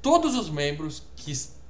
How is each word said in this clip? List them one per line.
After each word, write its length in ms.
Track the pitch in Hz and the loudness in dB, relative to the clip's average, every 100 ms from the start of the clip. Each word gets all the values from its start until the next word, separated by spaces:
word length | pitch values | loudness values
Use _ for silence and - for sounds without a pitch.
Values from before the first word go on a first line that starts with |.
Todos 320 | 269 330 320 | 6 6 6
os 160 | 247 165 | 0 -2
membros 520 | 147 143 147 156 135 - - | 0 0 -2 -6 -8 -12 -12
que 160 | - 131 - - - | -6 -6 -6 -14 -16